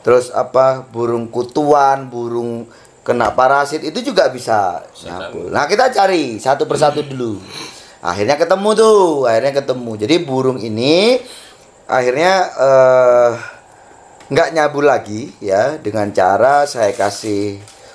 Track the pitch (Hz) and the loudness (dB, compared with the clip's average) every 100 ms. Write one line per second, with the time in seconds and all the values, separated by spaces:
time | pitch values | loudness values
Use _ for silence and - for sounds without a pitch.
0 | - 123 123 110 123 131 131 131 127 117 | 2 2 2 -6 -2 2 2 0 -6 -6
1 | 117 120 113 120 123 156 147 147 139 139 | -4 -4 -4 -6 -4 -2 2 4 2 0
2 | 131 120 120 120 120 117 113 - - _ | -4 -10 -6 -6 -6 -8 -12 -20 -20 _
3 | - 120 107 - 131 139 143 156 151 202 | -4 0 0 2 2 2 0 -4 -8 -8
4 | 254 190 143 123 123 104 95 87 - - | -4 0 0 -2 -2 0 0 -4 -12 -18
5 | 87 87 82 85 87 113 147 208 254 - | -14 -12 -12 -12 -6 -2 0 0 0 2
6 | 196 180 135 107 131 143 147 143 147 143 | 2 2 -2 -4 -2 0 0 0 0 0
7 | 139 131 117 98 95 - - - - - | -6 -6 -6 -8 -12 -16 -16 -18 -20 -12
8 | 87 98 107 147 170 190 208 220 220 208 | -6 -4 -2 0 0 0 0 4 4 6
9 | 175 143 123 113 135 139 135 123 117 107 | 4 2 0 0 0 -2 -4 -6 -6 -4
10 | 110 170 160 131 131 127 113 110 131 170 | 0 0 0 -2 -2 -2 -6 -2 2 2
11 | 220 262 - - - - - _ - 123 | 2 0 -4 -20 -20 -20 -20 _ -4 0
12 | 123 131 180 190 180 - 135 131 131 127 | 0 2 2 2 0 0 4 6 6 6
13 | 123 123 120 117 - - - - - - | 6 4 4 0 -10 -18 -20 -20 -20 -20
14 | - - - 139 165 160 147 143 143 120 | -20 -20 -4 -2 0 0 -2 2 2 2
15 | 110 107 156 - 101 95 131 156 107 107 | -2 -10 -10 -8 -2 0 0 -2 -6 -4
16 | 101 98 92 101 127 143 143 123 104 98 | -2 0 2 4 4 4 0 0 -2 0
17 | 101 - 110 101 101 101 104 - - | -2 -4 -6 -4 -4 -8 -18 -20 -20